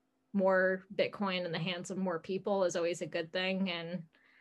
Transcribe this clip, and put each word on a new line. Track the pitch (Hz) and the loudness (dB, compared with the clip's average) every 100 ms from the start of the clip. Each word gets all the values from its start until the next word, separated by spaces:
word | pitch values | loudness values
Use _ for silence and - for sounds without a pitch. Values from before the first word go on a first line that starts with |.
| _ _ _ | _ _ _
more | 202 190 185 185 185 - - | 2 4 6 4 2 -2 0
Bitcoin | 165 - 196 185 175 | 0 0 -2 0 -2
in | |
the | 160 | -2
hands | 175 175 185 | -2 -4 -6
of | 190 | -4
more | 185 165 | -2 -2
people | - 190 202 196 | -4 -4 0 2
is | 180 175 | 2 2
always | 170 175 | 0 -2
a | 160 | -4
good | 170 165 | -4 -4
thing. | 185 185 190 190 | -2 0 0 0
And | 170 165 180 - _ _ _ | -2 -6 -8 -10 _ _ _